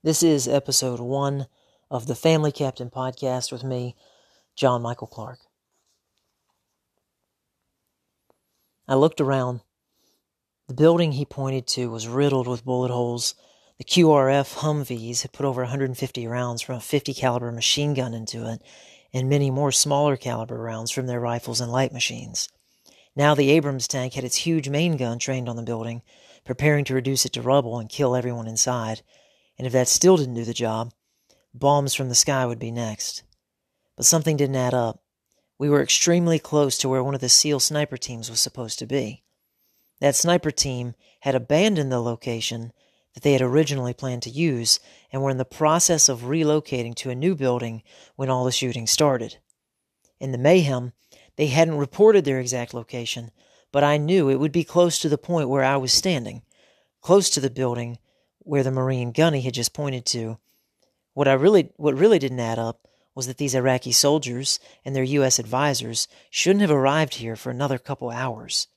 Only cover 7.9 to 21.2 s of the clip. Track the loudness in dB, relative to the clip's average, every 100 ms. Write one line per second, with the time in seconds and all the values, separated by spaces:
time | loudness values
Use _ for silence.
7.9 | _ _ _ _ _ _ _ _ _ 0
8.9 | 4 4 2 0 0 -2 -8 _ _ _
9.9 | _ _ _ _ _ _ _ _ 4 4
10.9 | 6 2 -2 -6 -6 -6 -6 -4 -4 -4
11.9 | -6 -6 2 2 2 0 -6 -4 -2 -2
12.9 | -2 -2 -2 -6 -8 _ _ _ _ 0
13.9 | 4 6 6 6 2 0 -4 -4 -2 -4
14.9 | -8 -6 -8 -8 -4 -4 -2 -4 -4 -4
15.9 | -4 -8 -6 -6 -6 -6 -6 -8 -10 -4
16.9 | -4 -4 -2 -2 -2 -4 -4 -2 0 0
17.9 | -2 -4 -8 -10 -10 -10 -10 _ -20 -20
18.9 | -20 _ -4 0 2 2 0 0 0 0
19.9 | 2 2 0 -4 -6 -8 -8 -8 -8 -8
20.9 | -6 -4 -4